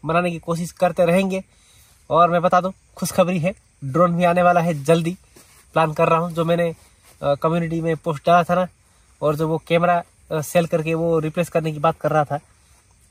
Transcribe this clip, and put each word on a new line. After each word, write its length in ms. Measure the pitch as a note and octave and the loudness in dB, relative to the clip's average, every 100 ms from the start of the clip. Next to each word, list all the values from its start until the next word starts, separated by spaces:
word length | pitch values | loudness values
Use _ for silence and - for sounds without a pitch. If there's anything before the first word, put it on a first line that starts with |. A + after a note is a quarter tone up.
बनाने 260 | D3 E3+ F3+ | -2 -2 -2
की 80 | E3 | -4
कोशिश 340 | - E3+ F3 | -6 -6 -8
करते 320 | - F3+ E3+ | -2 0 2
रहेंगे। 400 | E3+ F#3 F#3+ F#3+ - _ _ _ _ _ - | 2 2 0 -4 -8 _ _ _ _ _ -2
और 200 | D3+ E3+ | 2 4
मैं 120 | E3+ | 2
बता 180 | F3 F3+ | 2 2
दूं, 100 | F#3 - _ - | 0 -6 _ -10
खुशखबरी 420 | F3+ - F3 F#3 | -2 0 0 0
है, 160 | F3 - _ _ | -4 -6 _ _
Drone 320 | C#3 D#3+ F3 E3+ | -4 2 2 2
भी 80 | |
आने 180 | F3 F3 | 2 4
वाला 180 | F3 F3 | 2 2
है 240 | E3+ D3 | 0 -2
जल्दी, 340 | C3+ E3+ E3 F#3 _ - _ _ _ | 2 2 0 -8 _ -20 _ _ _
Plan 200 | D#3+ D#3+ | -2 0
कर 160 | D#3 E3 | 0 2
रहा 100 | E3 | 2
हूं। 120 | F3 | 0
जो 140 | E3 | -2
मैंने, 300 | E3 E3+ E3+ D#3+ _ _ _ _ | 0 0 -2 -6 _ _ _ _
अ, 120 | C#3+ | -4
community 460 | C#3+ D#3+ E3+ E3 E3 | 0 0 0 -2 -4
में 160 | E3 D#3 | -2 -4
post 300 | E3+ D3 E3+ | -4 -2 2
डाला 180 | F3 | 2
था 100 | E3 | 2
ना, 140 | F3 F3+ _ _ _ _ _ | -2 -2 _ _ _ _ _
और 140 | D3 D3+ | -2 -2
जो 120 | D#3+ | -2
वो 140 | D#3+ - | -4 0
camera, 360 | E3+ F3 F3 - _ - | 0 2 0 -4 _ -8
अ, 80 | D#3+ | -6
sell 260 | C#3+ F3 E3 | -2 -2 0
करके 280 | E3+ D#3+ | -2 -2
वो 240 | E3 E3+ D#3+ | -2 0 0
replace 300 | D#3 F3 E3+ | -2 -4 -4
करने 240 | E3+ D#3+ | -2 -4
की 60 | D3+ | -2
बात 220 | D#3+ - | -2 -2
कर 100 | D3+ | -2
रहा 140 | D3+ | 0
था, 140 | C#3 C#3+ - _ _ _ _ _ _ | -2 -6 -10 _ _ _ _ _ _